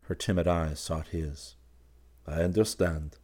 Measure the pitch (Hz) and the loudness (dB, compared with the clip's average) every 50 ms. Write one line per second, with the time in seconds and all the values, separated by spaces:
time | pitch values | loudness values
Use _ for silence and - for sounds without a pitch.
0 | _ - 92 - - - 101 90 85 85 87 85 82 78 76 71 - - 80 80 | _ -8 -8 -6 -2 0 2 2 4 4 4 2 2 0 -2 -6 -6 -6 -4 -4
1 | 80 - - 87 80 76 71 - - - - - - - - - - - - - | -6 -4 -4 -4 -4 -4 -6 -10 -12 -18 -20 -20 -20 -20 -20 -20 -20 -20 -20 -20
2 | - - - - - - 76 80 85 90 90 98 110 107 - - 95 87 82 78 | -20 -20 -20 -20 -12 -8 -2 0 2 2 4 4 2 2 4 0 0 0 2 -2
3 | 76 76 - - | -4 -8 -12 -14